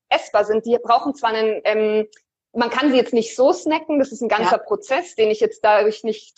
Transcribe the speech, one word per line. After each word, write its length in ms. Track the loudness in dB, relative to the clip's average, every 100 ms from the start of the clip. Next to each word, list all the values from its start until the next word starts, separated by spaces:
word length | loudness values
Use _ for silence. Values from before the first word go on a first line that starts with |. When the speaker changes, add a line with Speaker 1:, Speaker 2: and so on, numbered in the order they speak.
| _
Speaker 1:
essbar 380 | -4 0 -2 0
sind. 200 | -2 0
Die 120 | -2
brauchen 340 | 2 0 0 -4
zwar 160 | -4
einen, 280 | -2 -2 -2 -2
ähm, 420 | 0 0 0 -2 _ _ _ _
man 160 | -4 -2
kann 220 | 0 2
sie 40 | 2
jetzt 160 | 2
nicht 220 | 0 -2 2
so 160 | 2
snacken, 480 | 2 -2 -4 -2 -2
das 140 | -2
ist 80 | -4
ein 80 | -2
ganzer 280 | 0 2 0
Speaker 2:
Ja. 60 |
Speaker 1:
Prozess, 520 | -2 -6 -4 -4 -4 -2
den 140 | 0
ich 120 | 2
jetzt 240 | -2 0 2
dadurch 380 | 4 2 -2 -8
nicht 280 | -8 -12